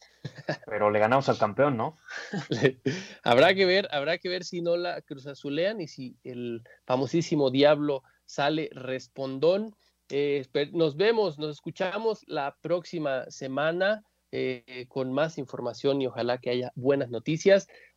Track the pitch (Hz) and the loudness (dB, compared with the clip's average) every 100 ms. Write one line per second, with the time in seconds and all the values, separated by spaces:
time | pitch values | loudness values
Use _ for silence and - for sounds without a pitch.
0 | _ _ - - - - - 104 104 107 | _ _ -16 -12 -10 -10 -6 0 2 4
1 | 107 131 139 110 110 101 143 123 131 - | 4 4 2 2 0 2 2 2 -4 -6
2 | - - - 196 - 117 135 131 - 175 | -14 -14 -8 -8 -4 0 0 0 -4 -4
3 | - - - 120 160 190 185 185 196 147 | -8 -4 2 6 6 6 4 4 2 -2
4 | 143 175 185 180 175 175 170 175 175 151 | -2 -4 -4 -6 -6 -6 -2 -2 -2 -8
5 | - 143 135 139 143 143 180 220 156 - | -10 -14 -14 -12 -6 -2 -2 -2 -8 -10
6 | 127 - 127 120 120 117 117 - - 127 | -14 -14 -14 -10 -8 -8 -12 -14 -2 0
7 | 135 170 165 151 135 131 143 151 147 135 | 2 0 2 2 2 6 6 6 2 -4
8 | - _ - - 143 156 156 135 127 131 | -6 _ -12 -4 -2 -2 -4 -10 -8 -8
9 | - - 135 135 156 190 220 - _ _ | -8 -10 -8 0 2 2 0 -12 _ _
10 | - 139 143 143 131 143 147 170 160 143 | -6 -2 0 -2 -2 -4 -2 2 0 2
11 | 202 233 196 147 151 147 - - 185 202 | 2 2 0 -2 -8 -8 -8 -4 -4 -2
12 | 226 208 - 156 139 - 156 175 170 175 | -2 -4 -6 -6 -6 -6 -4 -4 -4 -4
13 | 147 131 120 - 131 131 156 170 190 214 | -2 -2 -6 -10 -6 -2 0 2 0 0
14 | - _ _ - 131 127 117 127 123 139 | -6 _ _ -4 -4 -4 -10 -14 -8 -6
15 | 131 131 160 160 127 127 123 120 139 139 | -2 0 -2 -4 -10 -8 -8 -2 0 2
16 | 131 120 117 123 123 123 123 - 123 139 | 0 -2 -2 -2 -2 -2 -4 -2 2 2
17 | 127 117 - 160 190 196 - - - | 0 -4 -2 2 6 6 4 -14 -8